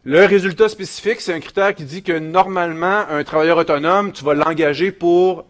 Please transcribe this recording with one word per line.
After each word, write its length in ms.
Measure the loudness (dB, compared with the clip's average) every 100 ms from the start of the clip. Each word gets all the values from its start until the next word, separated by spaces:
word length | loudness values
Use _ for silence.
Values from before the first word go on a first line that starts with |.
| 0
Le 160 | 4
résultat 440 | 6 4 0 0 0
spécifique, 520 | 0 -12 -8 -6 -4
c'est 140 | -6
un 60 | -8
critère 340 | -6 -2 -2
qui 80 | -2
dit 220 | -10 -8
que 120 | -4 -4
normalement, 920 | 0 0 0 0 -4 -2 -2 0 -2
un 140 | -4
travailleur 340 | -2 0 2 2
autonome, 540 | 2 0 2 0 0
tu 100 | -4
vas 120 | -2
l'engager 580 | 0 0 0 0 0 -2
pour 540 | -2 2 4 2 0 -6